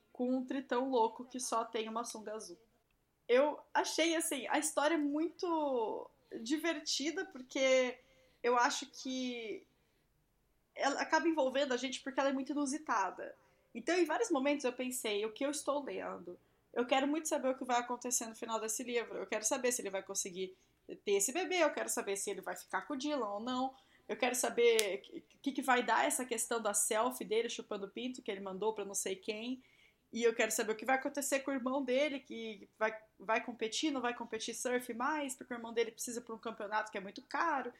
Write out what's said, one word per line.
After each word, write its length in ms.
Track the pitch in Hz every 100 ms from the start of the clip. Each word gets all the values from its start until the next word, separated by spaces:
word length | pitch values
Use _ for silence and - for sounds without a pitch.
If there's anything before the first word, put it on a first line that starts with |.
| _
com 240 | - 247 262
um 80 |
tritão 440 | 254 269 262 247 262
louco 340 | 247 226 -
que 140 | 247 254
só 240 | - 226
tem 240 | 233 226 220
uma 160 | 220
sunga 300 | 247 220 208
azul. 240 | 220 180 175 _ _ _ _ _ _ -
Eu 300 | 247 294 - -
achei, 420 | 285 370 - 330 320
assim, 300 | - 277 214
a 100 | 294
história 400 | 302 - 294 330
muito 1120 | 285 302 330 - 359 320 294 247 214 87 - _ - -
divertida, 840 | 226 302 330 311 - - 294 320 359
porque 720 | 254 254 277 262 262 247 - _ _ _ -
eu 140 | 240 247
acho 300 | 269 - 262
que 800 | - 262 262 254 240 220 - - _ _ _ _ _ _ _ _ _ _
ela 260 | - 262 277
acaba 280 | 277 320 330
envolvendo 440 | 311 262 262 285
a 40 | 247
gente 240 | 262 254
porque 200 | 269 262
ela 80 | 277
é 40 |
muito 200 | 269 269
inusitada. 800 | 285 277 311 285 226 185 - - - _ _ _
Então, 220 | 233 320 359
em 80 |
vários 260 | 311 339 453
momentos 340 | 277 285 285
eu 80 | 247
pensei, 520 | 247 254 247 220 202 220
"O 60 |
que 120 | -
eu 60 | 277
estou 320 | 285 - 285
lendo? 560 | 247 190 180 190 175 180 _ _ _
Eu 140 | 240 247
quero 200 | 269 285
muito 220 | 311 311
saber 200 | 302 262
o 80 | 262
que 80 |
vai 160 | 254 240
acontecer 460 | 247 240 247 240 226
no 80 |
final 260 | 220 226 220
desse 220 | 220 -
livro. 340 | 240 240 214 175
Eu 80 | 196
quero 180 | 220
saber 280 | - 269 247
se 100 | 240
ele 80 | 196
vai 120 | 190
conseguir 520 | 190 196 202 180 185 - _ _ - -
ter 80 | -
esse 200 | 196 196
bebê, 240 | 349 330 359
eu 100 | 294
quero 160 | 240 226
saber 280 | 254 202 196
se 140 | 208
ele 100 | 185
vai 160 | 180 180
ficar 260 | - 190
com 120 | 190
o 20 | 277
Dylan 300 | 294 285 208
ou 120 | 202
não. 340 | 240 254 262 - _ _ -
Eu 80 | 208
quero 180 | 247
saber 600 | 254 240 240 233 226 202
o 80 | 190
que, 220 | - - - _
que, 100 | 277
que 100 | 262
vai 200 | 262 247
dar 240 | 220 233 285
essa 180 | 285
questão 380 | 247 226 - 233
da 100 | 214
selfie 520 | 208 - 214 247 247
dele 240 | 185 214 233
chupando 380 | - - 208 196
pinto 340 | 226 254 254
que 80 | -
ele 100 | 196
mandou 320 | 196 185 220
pra 120 | 214
não 100 | 196
sei 220 | 190 196 190
quem. 460 | - 214 240 254 - _ - _ _
E 120 | 226
eu 120 | 233
quero 160 | 226 220
saber 220 | - 214
o 40 | 220
que 100 | -
vai 100 | 269
acontecer 440 | 285 285 277 269
com 100 | 285
o 40 |
irmão 300 | 269 247 277
dele, 360 | 254 254 302 277
que 460 | - 226 226 196 - -
vai, 180 | 220 220 - _
vai 260 | 196 226
competir, 460 | 226 220 220 - 311
não 100 | 262
vai 140 | 247
competir 400 | 240 226 220 240
surf 400 | 226 247 247 247
mais, 400 | 226 269 311 277
porque 180 | - -
o 40 | 240
irmão 180 | 226
dele 160 | 226 226
precisa 320 | - - 233
pra 120 | 240
um 40 | 226
campeonato 520 | 233 220 202 214 214
que 60 | 202
é 40 |
muito 200 | 190 262
caro." 480 | - 285 330 277 240